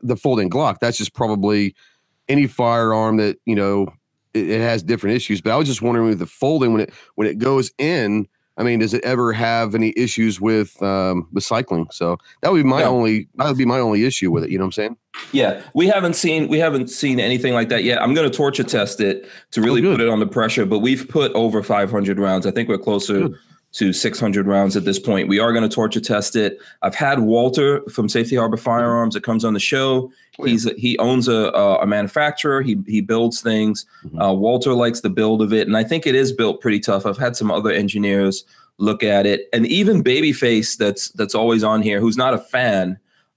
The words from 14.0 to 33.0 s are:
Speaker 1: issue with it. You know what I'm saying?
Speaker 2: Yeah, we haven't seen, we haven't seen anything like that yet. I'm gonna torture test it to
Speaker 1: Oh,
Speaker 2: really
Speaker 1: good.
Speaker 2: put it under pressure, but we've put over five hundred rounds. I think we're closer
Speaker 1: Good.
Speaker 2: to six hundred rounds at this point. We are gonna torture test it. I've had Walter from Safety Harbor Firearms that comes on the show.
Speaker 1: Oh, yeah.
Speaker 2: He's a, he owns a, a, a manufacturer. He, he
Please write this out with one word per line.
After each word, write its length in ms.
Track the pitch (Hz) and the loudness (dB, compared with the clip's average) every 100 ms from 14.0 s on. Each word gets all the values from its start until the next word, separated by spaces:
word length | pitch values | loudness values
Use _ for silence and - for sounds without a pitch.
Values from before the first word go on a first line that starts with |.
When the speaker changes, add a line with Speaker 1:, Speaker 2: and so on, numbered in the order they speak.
Speaker 1:
issue 260 | 123 131 92 | 0 0 0
with 140 | 82 | 0
it. 60 | 80 | -2
You 80 | 92 | -4
know 40 | |
what 40 | 92 | -4
I'm 40 | |
saying? 240 | 98 107 117 _ - - | -4 -6 -8 _ -20 -4
Speaker 2:
Yeah, 280 | 139 110 - - | 0 0 -2 -6
we 140 | 139 180 | 0 2
haven't 260 | 202 180 | 2 0
seen, 320 | 165 170 160 151 | 0 0 0 0
we 140 | 151 | 2
haven't 280 | 160 139 123 | 2 0 -4
seen 300 | - 143 127 | -4 -2 0
anything 340 | 113 123 127 | 0 0 0
like 160 | 120 113 | 0 0
that 120 | 120 | 0
yet. 180 | 104 120 | 0 2
I'm 140 | 120 | 2
gonna 160 | 147 151 | 2 0
torture 320 | - 143 135 | 0 -2 0
test 360 | 123 117 101 - | -2 0 -2 0
it 280 | 101 98 - - - | -2 -2 -8 -20 -8
to 80 | - | 0
Speaker 1:
Oh, 40 | |
Speaker 2:
really 160 | 113 120 | 2 4
Speaker 1:
good. 160 | 190 139 | 2 2
Speaker 2:
put 60 | 117 | 2
it 20 | |
under 180 | 110 101 | 0 0
pressure, 400 | 123 113 131 98 | 0 0 0 0
but 140 | 104 | 0
we've 280 | 117 131 - | 0 0 -2
put 240 | 160 135 | 0 0
over 300 | - 113 107 | 0 0 0
five 260 | 98 104 101 | 0 0 0
hundred 280 | 107 101 98 | -2 -2 0
rounds. 260 | 98 92 92 | 0 0 -2
I 40 | |
think 160 | 95 117 | -2 -2
we're 100 | 98 | -2
closer 500 | - 101 - 101 90 | -2 -2 0 0 0
Speaker 1:
Good. 100 | - _ _ _ | -4 _ _ _
Speaker 2:
to 180 | - 98 | -2 0
six 260 | 90 120 - | 0 -2 -2
hundred 280 | 110 101 98 | -2 0 2
rounds 280 | 98 98 101 | 2 2 0
at 80 | |
this 140 | 95 95 | -2 -2
point. 300 | - 98 - | 0 -2 2
We 100 | 98 | 2
are 140 | 117 | 2
gonna 160 | 117 110 | 0 0
torture 320 | 110 107 110 | 0 -2 -2
test 340 | - 107 101 | -2 -2 -2
it. 240 | 117 104 - - - | -2 -2 -4 -18 -6
I've 140 | 98 - | -4 -2
had 240 | 143 135 | 0 2
Walter 640 | 107 113 127 127 139 143 - | 2 4 2 2 2 0 -4
from 180 | - 104 | -4 -2
Safety 260 | 120 117 | 0 0
Harbor 220 | 127 113 120 | 0 0 -2
Firearms 580 | - 117 120 117 113 | -2 0 2 0 0
that 80 | 101 | -2
comes 220 | - 113 | 0 0
on 100 | 113 | 0
the 60 | 104 | 0
show. 500 | - 135 135 131 127 _ _ - | 0 0 2 0 -2 _ _ -6
Speaker 1:
Oh, 60 | 143 | 0
yeah. 40 | |
Speaker 2:
He's 160 | 113 113 | 0 0
a, 80 | |
he 240 | - 120 - | -2 -2 0
owns 300 | 117 127 120 | 0 2 2
a, 220 | 113 104 | 2 2
a, 260 | - 101 95 | 2 2 2
a 40 | 98 | 0
manufacturer. 720 | 104 101 - 147 147 151 135 | -2 -2 -2 -2 -2 -2 -2
He, 160 | 131 107 98 | 0 -4 -2
he 120 | 107 | -2